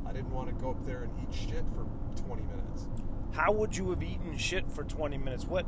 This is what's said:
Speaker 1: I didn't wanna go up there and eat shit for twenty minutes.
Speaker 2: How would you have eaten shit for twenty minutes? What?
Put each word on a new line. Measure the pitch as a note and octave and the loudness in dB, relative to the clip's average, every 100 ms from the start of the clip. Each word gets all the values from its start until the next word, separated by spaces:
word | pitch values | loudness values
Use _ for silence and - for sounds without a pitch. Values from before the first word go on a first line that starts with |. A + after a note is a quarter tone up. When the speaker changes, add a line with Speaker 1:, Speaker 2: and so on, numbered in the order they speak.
| - | -2
Speaker 1:
I | |
didn't | - - | -2 -2
wanna | B2 B2 | 0 0
go | A#2+ C3 | 0 0
up | B2 | -2
there | - G2+ | -2 -2
and | - - | -2 -2
eat | - | -2
shit | - - A3 - | 0 0 2 2
for | - - - - - | 2 0 -2 -2 0
twenty | - - | 0 -2
minutes. | - - - - - - - - - | -2 -2 -2 -2 -2 -2 0 0 0
Speaker 2:
How | - E3+ | 2 4
would | G#3+ G#3+ - | 4 4 2
you | F#3 | 0
have | E3+ | 0
eaten | E3 F3+ F3 D3 | 0 -2 -2 -2
shit | - F3+ F#3 | 0 0 0
for | D3+ | -2
twenty | C#3+ D3 D3+ C#3 | -2 0 0 0
minutes? | C3+ B2+ - | 0 0 0
What? | F3+ | 0